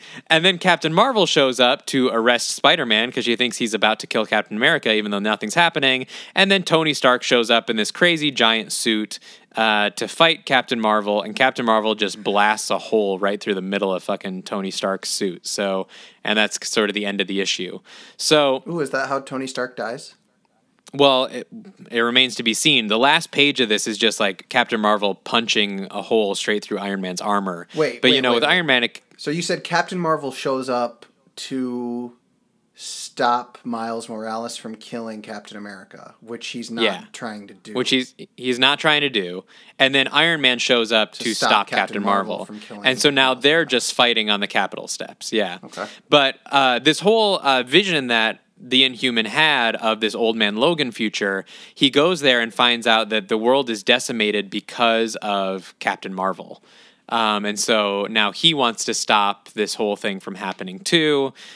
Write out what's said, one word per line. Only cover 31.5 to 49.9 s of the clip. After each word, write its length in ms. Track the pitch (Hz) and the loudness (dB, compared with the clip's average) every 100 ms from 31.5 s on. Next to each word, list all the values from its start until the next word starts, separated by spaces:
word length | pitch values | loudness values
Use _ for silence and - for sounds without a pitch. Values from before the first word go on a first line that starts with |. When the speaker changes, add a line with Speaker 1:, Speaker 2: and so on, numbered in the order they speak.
| 135 127 123 120 120 123 120 _ _ _ _ _ - | -6 -6 -6 -6 -8 -10 -14 _ _ _ _ _ -18
Speaker 2:
stop 800 | - - - - 123 123 120 - | -14 -12 -10 -2 2 2 -2 -12
Miles 460 | 123 117 113 113 113 | -8 -6 -6 -6 -8
Morales 480 | 113 110 113 117 - | -10 -8 -8 -8 -10
from 180 | 117 110 | -14 -14
killing 460 | - 120 113 107 | -12 -12 -10 -12
Captain 360 | 107 107 104 107 | -12 -14 -14 -16
America, 580 | 104 98 95 - - - | -14 -16 -20 -20 -20 -20
which 260 | 113 117 - | -14 -12 -10
he's 220 | 123 113 | -10 -8
not 120 | 113 | 0
Speaker 1:
Yeah. 200 | 113 90 - | 0 0 -8
Speaker 2:
trying 360 | - 120 107 101 | -12 -12 -12 -16
to 60 | |
do. 200 | 101 - | -20 -10
Speaker 1:
Which 160 | 107 127 | -6 0
he's, 240 | 131 127 - - - | 0 -2 -10 -20 -8
he's 220 | 127 123 | -4 0
not 200 | 131 143 | 2 2
trying 220 | 160 147 | 2 2
to 80 | 143 | 0
do. 340 | 117 90 90 - - - - | -2 -4 -6 -12 -20 -10 0
And 160 | 135 | 2
then 140 | 135 131 | 4 2
Iron 340 | 143 165 165 | 2 2 2
Man 180 | 135 123 | 2 2
shows 320 | - 127 110 | 2 2 2
up 220 | 110 104 | 2 0
Speaker 2:
To 100 | - | -4
Speaker 1:
to 100 | 120 107 | -4 -2
Speaker 2:
stop 140 | 120 | 2
Speaker 1:
stop 180 | 107 101 | 2 2
Speaker 2:
Captain 100 | 110 95 104 | -2 -2 -2
Speaker 1:
Captain 80 | |
Speaker 2:
Marvel 340 | 101 101 90 90 | 0 0 0 -6
Speaker 1:
Marvel. 80 | 92 | -10
Speaker 2:
from 140 | 107 | -14
killing 260 | - 107 131 | -16 -4 -2
Speaker 1:
And 140 | 127 | 2
so 100 | 151 | 2
now 240 | 139 135 | 4 2
Speaker 2:
Miles 100 | 127 | 2
Speaker 1:
they're 140 | 139 160 | 2 2
Speaker 2:
Morales. 120 | 156 | 2
Speaker 1:
just 220 | 127 - | 0 0
fighting 360 | - 123 113 107 | 2 2 2 0
on 100 | 104 | 0
the 80 | 101 | -2
Capitol 400 | 113 98 - - | -2 -2 -4 -10
steps. 440 | - - - - | -10 -10 -12 -6
Yeah. 280 | 113 98 90 | -2 -2 -6
Speaker 2:
Okay. 220 | - - 104 - - | -14 -12 -12 -12 2
Speaker 1:
But, 300 | 147 135 - - | 4 4 -2 -2
uh, 320 | 139 135 120 | 2 2 2
this 200 | 131 151 | 2 2
whole, 400 | 175 226 214 185 | 4 4 2 0
uh, 220 | 139 131 | 2 0
vision 440 | 123 147 202 165 127 | 2 2 2 0 0
that 320 | 117 110 98 _ _ 127 | 2 0 -2 _ _ -2
the 200 | 131 135 | 2 2
Inhuman 400 | 120 131 117 110 | 2 -2 0 0
had 500 | 123 156 143 117 110 | 2 2 4 0 0
of 240 | 113 | 0